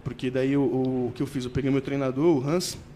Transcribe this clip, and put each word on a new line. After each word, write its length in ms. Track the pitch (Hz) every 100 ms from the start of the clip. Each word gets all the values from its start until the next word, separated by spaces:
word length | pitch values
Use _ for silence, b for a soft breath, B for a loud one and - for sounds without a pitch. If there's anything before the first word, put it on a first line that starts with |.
Porque 260 | - 120 131
daí 240 | 127 135 143
o, 60 |
o, 460 | 135 131 131 127 123
o 40 |
que 80 | 117
eu 60 | 139
fiz, 160 | 139 123
eu 60 |
peguei 180 | 127 135
meu 120 | 139
treinador, 560 | 135 139 135 127 165 151
o 100 | 139
Hans 300 | 170 180 - -